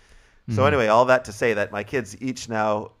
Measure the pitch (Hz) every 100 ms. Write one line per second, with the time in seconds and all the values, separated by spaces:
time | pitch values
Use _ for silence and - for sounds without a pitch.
0 | _ - _ _ - 110 139 143 107 113
1 | 127 127 110 104 123 104 101 104 104 139
2 | 107 104 131 127 - 110 107 107 - -